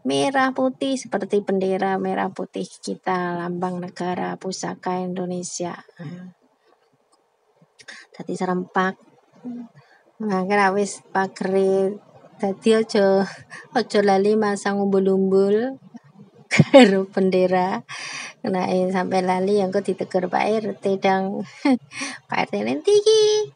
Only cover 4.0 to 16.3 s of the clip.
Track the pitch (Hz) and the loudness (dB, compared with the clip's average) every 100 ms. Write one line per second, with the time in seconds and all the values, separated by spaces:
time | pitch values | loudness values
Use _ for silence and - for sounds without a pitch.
4 | 180 180 185 175 190 190 175 185 - 180 | -6 -6 -6 -8 -10 -8 -10 -8 -6 -6
5 | 185 180 180 180 180 - 175 - - _ | -6 -6 -6 -8 -8 -8 -10 -10 -18 _
6 | 165 180 180 - _ _ _ _ _ _ | -16 -14 -18 -20 _ _ _ _ _ _
7 | _ _ _ _ _ _ _ _ - - | _ _ _ _ _ _ _ _ -20 -20
8 | - - 185 185 185 180 180 - 185 190 | -20 -18 -10 -6 -4 -4 -4 -2 -2 -4
9 | _ _ _ _ 247 240 240 _ _ _ | _ _ _ _ -16 -14 -16 _ _ _
10 | _ _ 214 190 185 202 196 196 202 - | _ _ -4 -2 0 2 2 2 -2 -6
11 | _ 190 190 190 190 190 190 190 190 208 | _ -2 -2 -4 -2 2 2 2 0 -4
12 | _ - - - 202 190 226 220 220 220 | _ -20 -20 -6 -6 -2 2 2 2 2
13 | 196 196 190 - - - - - 220 214 | 4 4 0 -6 -20 -20 -6 -4 0 2
14 | 202 190 202 220 208 202 202 202 196 196 | 4 4 4 2 0 -2 -2 -2 0 2
15 | 190 190 190 190 196 208 247 269 - - | 2 2 4 4 4 2 -2 -8 -18 -20
16 | _ - - | _ -20 -20